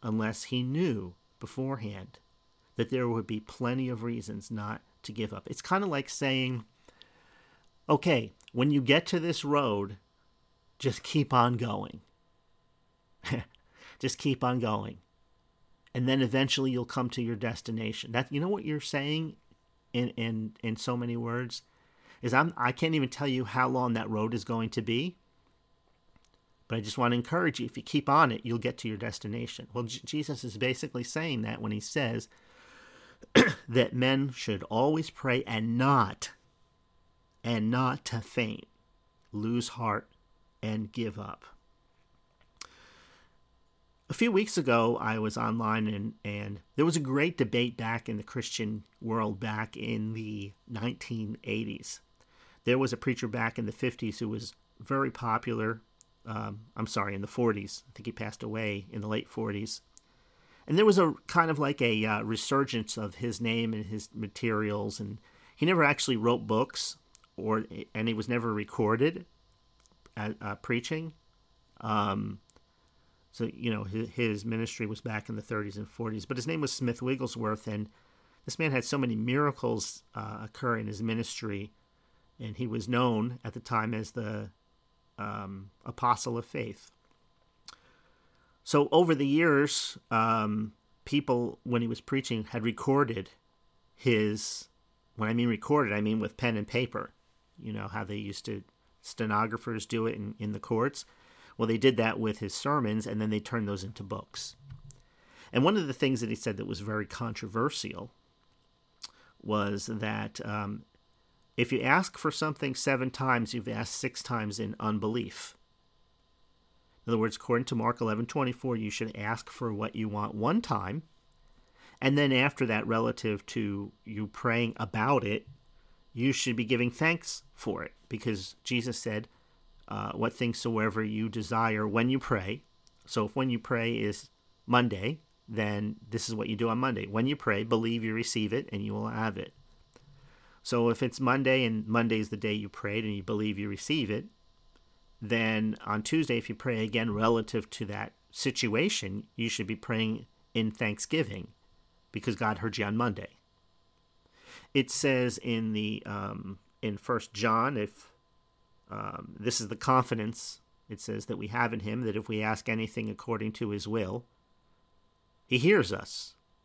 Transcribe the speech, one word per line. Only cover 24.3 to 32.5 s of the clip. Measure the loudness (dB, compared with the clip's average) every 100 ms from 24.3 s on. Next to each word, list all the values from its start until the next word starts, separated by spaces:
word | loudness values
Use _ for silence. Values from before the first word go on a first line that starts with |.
is | -2
going | -4 -2 -2
to | -2
be, | 0 0 -2 -6 _ _ _ _ _ _ _ _ _ _ _ _ _ _ -6
but | -4
I |
just | -2 2
want | 4
to | 4
encourage | 2 2 2 0
you, | -4
if | -8
you |
keep | -2 0 4
on | 6 6
it, | 4
you'll | -2 -2
get | -2 -4
to | -6
your | -4
destination. | -6 -6 -6 -6 -6 -10 -8
Well, | -6
J-, | -6 -6
Jesus | -6 -4 -4 -6
is | -8 -2
basically | -2 -2 -4 -6
saying | -4 -4 -2 -2
that | -2 -4
when | -4
he | -4
says | -2 -2 0 -2 -6 -14 -20